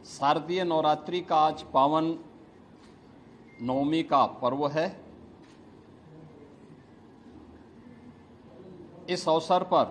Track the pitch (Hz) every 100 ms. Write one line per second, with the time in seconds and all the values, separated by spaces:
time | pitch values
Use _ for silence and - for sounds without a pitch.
0 | - - 139 160 156 180 175 160 151 151
1 | - 180 170 160 156 147 - 135 139 156
2 | 160 160 - - - - - - - -
3 | - - - - - - 120 131 143 160
4 | 160 143 110 - 123 139 143 151 180 -
5 | - - - - - - - - - -
6 | - 156 - - - - - - - -
7 | - - - - - - - - - -
8 | - - - - - - - - - -
9 | - 175 170 160 160 180 180 165 123